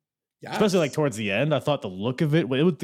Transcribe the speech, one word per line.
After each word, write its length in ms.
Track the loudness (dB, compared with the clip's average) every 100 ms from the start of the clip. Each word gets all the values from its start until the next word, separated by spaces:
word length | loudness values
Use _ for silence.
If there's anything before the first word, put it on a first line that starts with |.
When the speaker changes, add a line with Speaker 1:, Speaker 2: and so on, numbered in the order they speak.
| _ _ _ _ -8
Speaker 1:
especially, 340 | 0 2 2
like, 100 | 0
Speaker 2:
Yes. 60 | 0
Speaker 1:
towards 200 | -2 -2
the 140 | -2
end. 220 | 0 0 0
I 40 |
thought 220 | 0 -2
the 40 | -4
look 320 | -6 -4 -2
of 120 | 0 2
it, 160 | 2
it 120 | 2
was, 100 | 2 0